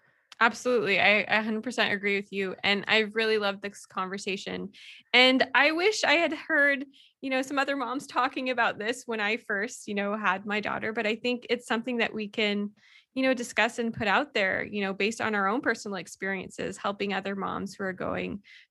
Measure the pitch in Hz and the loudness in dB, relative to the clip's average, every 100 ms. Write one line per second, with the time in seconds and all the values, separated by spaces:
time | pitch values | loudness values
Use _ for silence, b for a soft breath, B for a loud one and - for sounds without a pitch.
0 | b b b - 233 233 247 240 196 190 | b b b 2 2 2 0 2 2 4
1 | 196 208 - 214 220 220 247 226 208 202 | 6 4 2 0 0 -4 -4 -2 0 0
2 | 202 196 202 196 190 - 196 202 - 214 | 0 -2 -4 -4 -4 -2 0 0 2 2
3 | 214 214 220 220 202 196 202 - - - | 2 0 2 2 0 -4 -8 -12 -10 -6
4 | 185 196 202 190 190 185 185 B B B | -6 -6 -6 -6 -4 -6 -8 B B B
5 | B 247 254 262 - - 285 320 381 427 | B 6 8 6 4 4 4 4 2 2
6 | - 302 320 302 - 311 285 277 277 B | 2 4 2 -2 0 4 4 2 -4 B
7 | B B 269 262 269 277 269 277 233 262 | B B -2 -2 0 0 0 0 -4 -6
8 | - 311 254 277 254 240 214 185 208 262 | -4 0 0 0 -2 2 2 0 -4 -4
9 | - 220 208 233 - 202 226 - - 202 | -4 -2 -2 -2 -2 -2 -2 -6 -6 -2
10 | 202 214 202 190 208 208 - - 214 220 | -2 0 0 0 -2 -2 -2 -4 -4 -2
11 | 214 220 247 240 - 240 - 226 233 240 | -2 -2 -2 -4 -2 -4 -2 -4 -2 -2
12 | 214 220 208 226 208 202 202 - b b | -2 -4 -6 -2 0 0 -4 -8 b b
13 | b 262 262 254 - - 226 240 233 226 | b -2 0 0 -2 0 0 0 -4 -2
14 | 214 202 - 226 190 - - 208 196 196 | 2 2 2 0 0 0 -4 -4 -2 0
15 | 202 226 220 208 196 240 302 226 214 190 | -2 -2 -2 0 2 2 0 -2 -4 -8
16 | 185 - 196 190 196 - 170 196 208 202 | -10 -8 -6 -4 -6 -8 -8 -4 -6 -4
17 | 202 190 190 196 180 180 196 - 190 185 | -4 -4 -4 -6 -6 -6 -8 -6 -8 -6
18 | - 185 185 202 B B B | -6 -4 -6 -8 B B B